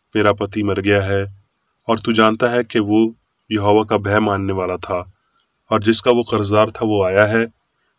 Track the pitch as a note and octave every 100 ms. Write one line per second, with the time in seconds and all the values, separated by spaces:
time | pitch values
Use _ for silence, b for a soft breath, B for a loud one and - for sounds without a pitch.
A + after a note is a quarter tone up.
0 | _ G#2+ G#2 G2+ G2+ G#2+ G2+ F#2+ G2 G2+
1 | G2 G2 G2 G2 _ _ _ _ - A2
2 | G2+ A2 A2 A2 A#2+ A#2+ A#2 A#2+ G2+ G#2+
3 | A2+ A2+ _ _ _ G#2+ G2+ G#2+ G#2+ G#2+
4 | G2+ G#2 A2 G2 G2 F#2+ F2+ F2+ - F#2
5 | F2+ _ _ _ _ _ _ A2+ G#2 A2+
6 | C3 A#2+ A#2 A2 G2+ G#2+ A2 - A2+ G#2
7 | F#2 G2 G#2 A2+ A2+ - _ _ _